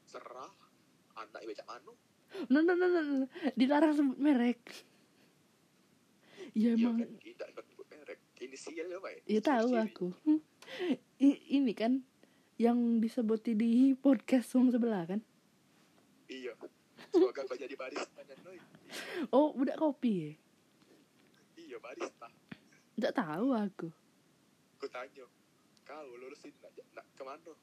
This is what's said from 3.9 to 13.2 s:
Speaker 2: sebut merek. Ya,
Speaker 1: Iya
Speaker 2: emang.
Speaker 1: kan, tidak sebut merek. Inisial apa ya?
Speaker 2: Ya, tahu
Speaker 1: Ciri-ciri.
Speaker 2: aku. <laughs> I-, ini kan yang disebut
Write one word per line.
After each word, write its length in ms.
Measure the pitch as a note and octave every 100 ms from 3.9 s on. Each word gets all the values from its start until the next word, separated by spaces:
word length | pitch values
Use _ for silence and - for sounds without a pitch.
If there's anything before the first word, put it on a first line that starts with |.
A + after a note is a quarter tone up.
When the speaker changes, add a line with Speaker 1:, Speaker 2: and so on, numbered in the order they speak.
Speaker 2:
sebut 240 | D4 C#4+ -
merek. 440 | C#4+ C4 A#3+ A#3+ - - - _ _ _ _ _ _ _ _ _ _ _ _ _ _ - F4+
Ya, 200 | - A#3
Speaker 1:
Iya 40 | A#3
Speaker 2:
emang. 180 | A#3+ A3+
Speaker 1:
kan, 100 | - A3+
tidak 300 | - - -
sebut 340 | - - - -
merek. 320 | - C#3+ - _ -
Inisial 480 | B2+ C3 - D#3+ E3+
apa 160 | F3+ D#3+
ya? 100 | - -
Speaker 2:
Ya, 120 | G#3+
tahu 240 | G#3+ B3+ A#3
Speaker 1:
Ciri-ciri. 180 | A#3+ A3
Speaker 2:
aku. 200 | - F3+ F3+ D4+
<laughs> 960 | D#4 - _ - - F4+ C4+ _ _
I-, 180 | C#4 - -
ini 220 | C4+ C4+
kan 280 | F#3 A3 C4 - _ _ _ _ _
yang 200 | A#3 A#3+ A#3 A#3
disebut 420 | A3 -